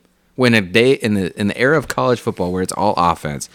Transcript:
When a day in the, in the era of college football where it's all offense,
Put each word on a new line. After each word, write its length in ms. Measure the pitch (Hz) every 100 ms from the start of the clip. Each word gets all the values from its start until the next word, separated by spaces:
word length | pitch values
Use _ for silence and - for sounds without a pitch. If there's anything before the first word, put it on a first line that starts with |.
| _ _ _ -
When 160 | 123
a 60 | 113
day 320 | 90 107 123
in 220 | 135 113
the, 240 | 104 90 -
in 80 | 101
the 80 | -
era 180 | 131 156
of 100 | -
college 320 | - 127 117
football 320 | 117 101 90
where 100 | 92
it's 100 | 92
all 220 | - 101 -
offense, 520 | 85 82 76 69 -